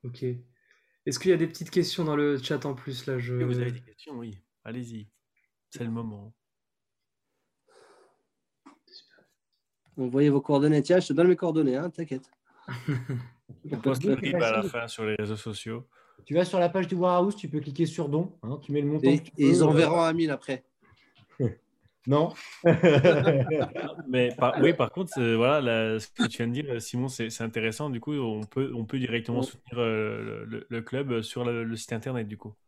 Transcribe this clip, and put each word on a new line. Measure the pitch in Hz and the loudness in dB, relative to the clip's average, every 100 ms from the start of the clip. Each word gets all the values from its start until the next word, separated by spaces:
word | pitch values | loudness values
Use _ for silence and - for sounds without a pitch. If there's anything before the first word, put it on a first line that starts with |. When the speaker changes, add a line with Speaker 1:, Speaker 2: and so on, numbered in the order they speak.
Speaker 1:
Ok. | 127 123 | -12 -6
Est-ce | 127 123 - _ _ _ _ _ - 127 | -6 -6 -12 _ _ _ _ _ -8 -2
qu'il | 185 | 2
y | |
a | 170 | 4
des | 165 | 2
petites | - 170 | -4 -2
questions | - 175 - | 0 0 0
dans | 156 147 | 0 2
le | 147 139 | 2 0
chat | 123 147 143 | -2 -4 -4
en | |
plus, | 127 - 123 - | -8 -8 -10 -4
là, | 131 | -4
je | 120 123 | -2 -2
Speaker 2:
Si | |
vous | 123 123 | 0 0
avez | 123 | -2
des | 123 | -6
questions, | - _ - 127 | -14 _ -14 -12
oui. | 117 98 _ _ | -12 -16 _ _
Allez-y. | 110 117 120 113 104 _ _ _ _ _ _ | -12 -12 -10 -14 -16 _ _ _ _ _ _
C'est | - | -10
le | 117 | -8
moment. | 113 113 104 104 _ _ _ _ _ _ _ _ _ _ _ _ _ _ _ _ _ _ _ _ _ _ _ - _ _ - _ _ _ _ _ _ _ _ _ - | -6 -8 -12 -16 _ _ _ _ _ _ _ _ _ _ _ _ _ _ _ _ _ _ _ _ _ _ _ -20 _ _ -20 _ _ _ _ _ _ _ _ _ -6
Speaker 3:
Envoyez | 127 131 147 | -2 4 6
vos | 139 | 4
coordonnées. | 135 139 151 151 | 4 2 4 4
Tiens, | 147 180 | 6 4
je | 180 | 4
te | |
donne | 135 175 | 4 6
mes | 180 | 4
coordonnées, | 180 160 143 127 | 2 2 2 0
hein, | 175 | -4
t'inquiète. | 160 165 131 - _ _ _ - | -8 -8 -8 -10 _ _ _ -12
Speaker 1:
<laughs> | 123 - 131 123 127 - _ _ - 147 | -10 -4 -6 -4 -8 -10 _ _ -20 -10
Speaker 2:
On | 139 | -4
poste | 131 131 | -2 0
le | 170 | 0
Speaker 4:
C'est | 262 | 0
Speaker 2:
RIB | 196 180 | 0 0
à | |
la | 117 | 2
Speaker 4:
facile. | 110 98 | 2 -2
Speaker 2:
fin | 120 117 | -4 -8
sur | - | -6
les | 110 107 | -4 -2
réseaux | 107 107 | -4 -6
sociaux. | 113 104 113 117 127 _ _ _ | -8 -10 -10 -10 -12 _ _ _
Speaker 4:
Tu | - | -4
vas | 156 | 0
sur | 180 190 | 0 2
la | 175 | 2
page | 185 180 | 0 -2
du | |
Warehouse, | 185 180 180 190 208 | 0 2 4 2 -2
tu | 147 | -6
peux | 151 | -6
cliquer | 147 139 160 | -6 -2 -2
sur | 170 147 | -2 -2
don, | 147 185 - | -2 -2 -8
hein, | 110 143 | -10 -10
tu | - | -4
mets | 143 | -2
le | 143 | 0
montant | 151 135 | 2 4
Speaker 3:
Et, | 147 | 4
Speaker 4:
que | |
tu | - - | 0 2
Speaker 3:
et | 139 | 6
ils | 175 | 6
Speaker 4:
veux, | |
euh, | 156 | 6
Speaker 3:
enverront | 151 156 170 | 6 4 4
à | 165 | 2
Amine | 160 160 | 2 0
après. | 135 - 131 _ _ _ _ _ _ _ _ | -2 -4 -8 _ _ _ _ _ _ _ _
Speaker 4:
<laughs> | 123 - _ _ _ _ - | -2 -2 _ _ _ _ 2
Non. | 143 165 - - - | 2 2 -2 -18 2
<laughs> | 175 165 175 143 160 151 139 139 127 156 123 - - - 143 | 4 6 8 8 8 6 4 4 2 0 -2 -4 -10 -10 -4
Speaker 2:
Mais | 127 123 120 | 0 0 2
par, | 123 104 | 0 4
oui, | 135 | 2
par | 156 117 | 4 -2
contre, | - 185 - | -2 -6 -2
euh, | 117 113 | 2 4
voilà, | 120 151 | 4 2
là, | 127 113 113 110 | 2 0 0 -2
ce | - | -6
que | - 220 | -4 -4
tu | - | -2
viens | 117 | -4
de | |
dire, | 123 147 117 | -4 -4 -6
Simon, | - 123 131 | -6 -4 -4
c'est, | 127 113 | -4 -8
c'est | 110 | -6
intéressant. | 113 113 113 110 147 | -6 -4 -4 -4 -6
Du | 120 | -6
coup, | 147 | -6
on | 147 120 107 | -4 -4 -4
peut, | 107 131 135 | -6 -4 -4
on | 123 | -4
peut | 110 135 | -6 -4
directement | 123 117 117 120 | -2 -2 -2 -4
Speaker 3:
Ouais. | 131 | -4
Speaker 2:
soutenir, | - - 120 | -10 -12 -2
euh, | 117 110 107 110 | -2 0 -2 -4
le, | 110 107 | -8 -10
le, | 110 113 - | -10 -12 -8
le | 117 | -10
club | 113 131 143 117 | -6 -6 -2 -4
sur | 110 - | -4 -4
le, | 123 120 | -4 -4
le | 113 113 | -4 -8
site | - | -8
internet, | 113 123 127 107 | -8 -6 -6 -6
du | 107 | -10
coup. | 107 104 | -16 -20